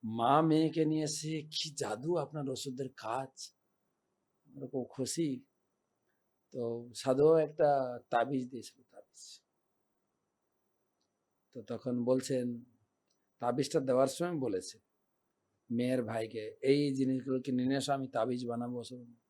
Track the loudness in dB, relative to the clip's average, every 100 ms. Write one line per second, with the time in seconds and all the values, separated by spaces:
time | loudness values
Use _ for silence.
0 | -6 0 4 6 6 4 4 2 0 0
1 | -2 -4 -6 -6 -8 -8 -8 -6 -6 -4
2 | -2 -2 -2 -6 -6 -6 -8 -8 -8 -8
3 | -6 -4 -6 -12 -18 _ _ _ _ _
4 | _ _ _ _ _ -16 -8 -6 -6 -6
5 | -4 -2 -2 -2 -8 _ _ _ _ _
6 | _ _ _ _ _ -6 -4 -4 -8 -8
7 | 0 6 8 8 4 4 4 4 2 -6
8 | 0 2 2 0 -4 -10 -14 _ _ -20
9 | -20 -20 -20 -20 _ _ _ _ _ _
10 | _ _ _ _ _ _ _ _ _ _
11 | _ _ _ _ _ -18 -10 -8 -4 -2
12 | 2 2 2 -2 -2 -6 -12 _ _ _
13 | _ _ _ _ -2 0 0 0 2 4
14 | 4 2 -4 -2 -2 -4 -6 -16 _ _
15 | _ _ _ _ _ _ _ -2 0 0
16 | 0 -4 -4 -6 -10 -4 2 4 4 2
17 | 0 0 0 -4 0 0 0 0 0 -2
18 | -2 -2 0 -2 -4 -6 -6 -8 -10 -14
19 | -16 -20